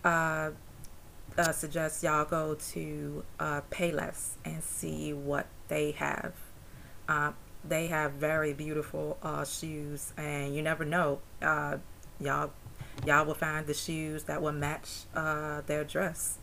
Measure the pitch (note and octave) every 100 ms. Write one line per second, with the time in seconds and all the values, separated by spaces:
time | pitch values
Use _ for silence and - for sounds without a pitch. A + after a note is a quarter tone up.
0 | F3 E3+ D#3+ D#3 D#3 D#3 - - - -
1 | - - - - E3 D#3 D#3 D#3+ D#3 -
2 | E3 D3+ D3+ E3 D#3 D3+ - - D#3 D3+
3 | D3 D3 - - D#3 D3 C#3+ - F3 D#3
4 | E3+ - - - D#3+ D#3+ - - E3 D#3
5 | D3+ D3 C#3+ C#3+ - - - D3+ D3+ D3
6 | C#3+ - - - - - - - - -
7 | - D3+ D3 - - - - D#3+ E3 D#3+
8 | D3+ C#3 D3+ D#3 D#3 C#3 D3+ D3+ D3 -
9 | D3+ D#3 D#3+ D3 D3 - D#3+ D3+ D3 D3
10 | - - D3+ D3 C#3+ C#3+ D#3 D#3+ D3+ E3+
11 | D#3+ C#3 - - D3+ D3+ D3 D3 - -
12 | - - C#3 C#3+ D3 - - - - -
13 | C#3 D3 D#3 D3+ D#3+ D#3 D3+ D3 - D#3+
14 | D#3 D#3 D3+ D3 D3+ D3 C#3+ D#3 - -
15 | - - D#3 D3+ D3+ D3 D3 D3+ D3+ D#3+
16 | F3+ E3 - -